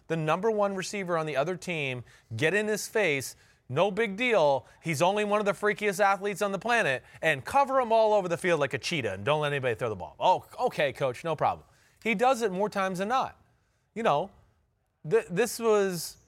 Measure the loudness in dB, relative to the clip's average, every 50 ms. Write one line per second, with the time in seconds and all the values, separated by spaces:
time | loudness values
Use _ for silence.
0 | _ _ -4 -2 0 0 0 0 0 0 0 2 0 0 0 -4 -6 -6 -6 -6
1 | -4 -2 -2 -2 -2 -2 -2 -2 -2 -2 -2 -6 -6 -6 -6 -4 -4 -4 -6 -6
2 | -10 -14 -20 -20 _ _ -6 0 0 2 2 2 0 0 -2 -4 -4 -4 0 0
3 | 2 2 2 0 -2 -6 -12 -16 _ _ _ _ _ _ 0 0 0 0 0 -2
4 | -2 -4 -2 -2 0 2 4 4 4 4 2 0 -2 -8 -18 _ -6 -6 0 2
5 | 2 2 2 0 0 0 0 0 2 0 -2 0 0 0 0 0 -2 -2 0 2
6 | 2 2 2 0 -2 -4 -4 -2 -4 -4 -4 -4 -2 0 0 2 2 2 0 -2
7 | -4 -10 -14 -2 0 0 0 0 -2 0 2 2 2 4 2 0 2 2 4 4
8 | 4 4 4 2 2 0 -2 -2 2 2 2 2 2 0 -2 -4 -4 -4 -4 -2
9 | -2 -2 -4 -4 -2 0 0 0 0 -2 -2 -2 0 -2 -2 -2 -2 -4 -4 -6
10 | -8 -14 -10 _ 2 2 2 2 0 -8 -8 -4 -4 -2 0 0 -2 -2 0 -2
11 | -4 -4 -4 -4 -4 -6 -2 0 0 0 0 -2 -8 _ _ _ _ _ _ _
12 | -4 -2 0 2 4 2 2 2 0 -2 -2 -2 -4 -2 -2 -2 -2 -2 -2 -4
13 | -4 -2 -2 -2 -2 -4 -8 _ _ _ _ _ _ _ _ _ _ _ _ -2
14 | 0 2 2 2 0 -4 -10 -18 _ _ _ _ _ _ _ _ _ _ _ _
15 | _ 0 0 0 0 0 0 0 0 0 0 -2 2 4 4 4 4 2 0 -4
16 | -8 -10 -12 -16 _